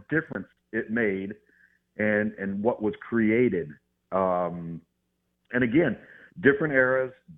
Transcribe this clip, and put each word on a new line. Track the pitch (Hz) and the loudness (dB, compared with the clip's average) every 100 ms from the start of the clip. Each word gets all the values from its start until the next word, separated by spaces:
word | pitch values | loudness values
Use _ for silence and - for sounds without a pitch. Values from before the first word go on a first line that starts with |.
| - | -4
difference | 156 156 101 - _ _ | -4 -4 -8 -10 _ _
it | 110 110 | -8 -4
made | 113 110 95 98 107 _ _ _ _ _ - | -2 0 -2 -6 -12 _ _ _ _ _ -4
and, | 107 107 107 | 0 0 0
and | 107 98 98 | -4 -6 -2
what | 110 117 | -2 0
was | 104 - | -4 -4
created. | - 117 107 113 123 92 76 - _ _ _ | -4 0 2 4 2 0 -4 -12 _ _ _
Um, | 92 92 87 87 87 85 85 - _ _ _ _ _ _ | 0 0 0 -2 -6 -10 -12 -14 _ _ _ _ _ _
and | 123 | -2
again, | 123 139 156 98 - - - - | 2 2 2 -2 -10 -20 -20 2
different | 139 139 160 | 4 4 2
eras, | 135 127 131 127 - - | 4 4 2 -2 -8 -20